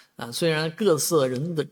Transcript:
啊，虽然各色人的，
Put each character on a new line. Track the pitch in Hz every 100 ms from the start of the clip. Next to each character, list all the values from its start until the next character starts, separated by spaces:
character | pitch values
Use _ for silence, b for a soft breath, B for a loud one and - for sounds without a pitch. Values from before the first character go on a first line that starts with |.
| b
啊， | b 120
虽 | 120 170
然 | 156 160
各 | 165 208 151
色 | - 165 131
人 | 127 165 160
的， | -